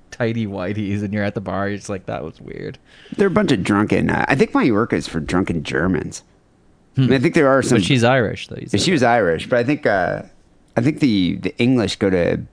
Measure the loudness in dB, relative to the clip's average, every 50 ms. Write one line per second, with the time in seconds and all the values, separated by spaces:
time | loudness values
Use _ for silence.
0 | -20 _ -8 -4 -4 -4 -2 -4 -4 -6 -6 -6 -6 -4 -4 -4 -4 -4 -4 -4
1 | -4 -4 -4 -4 -4 -4 -6 -6 -8 -6 -4 -4 -4 -4 -6 -8 -8 -10 -10 -10
2 | -8 -8 -8 -8 -8 -12 -14 -16 -16 -16 -14 -12 -12 -12 -14 -16 _ _ -20 -20
3 | -18 -14 -2 0 0 2 2 0 2 2 0 0 2 2 2 2 2 2 2 0
4 | 2 0 0 -2 0 0 2 2 2 0 2 0 2 2 2 0 0 0 -2 -4
5 | -4 -4 -6 -6 -4 -2 -2 -2 0 0 -4 -6 -4 -4 -4 -2 0 0 0 -2
6 | -4 -8 -12 -14 _ _ _ _ _ _ _ _ _ _ _ _ _ _ -2 0
7 | 2 4 4 2 2 2 2 4 4 6 4 4 4 4 2 2 4 2 2 4
8 | 4 4 4 2 0 0 -4 -8 -12 -14 -14 -14 -6 -2 -2 0 2 2 2 2
9 | 4 4 4 4 4 2 0 -2 -2 0 0 0 2 0 -2 0 0 0 2 2
10 | 0 0 -2 -6 -8 -14 _ _ _ _ _ _ _ _ -4 0 0 0 0 2
11 | 0 2 2 2 2 0 -2 -4 -6 -8 -2 0 2 2 2 2 0 0 -2 0
12 | 0 0 2 2 2 0 0 -2 -6 -10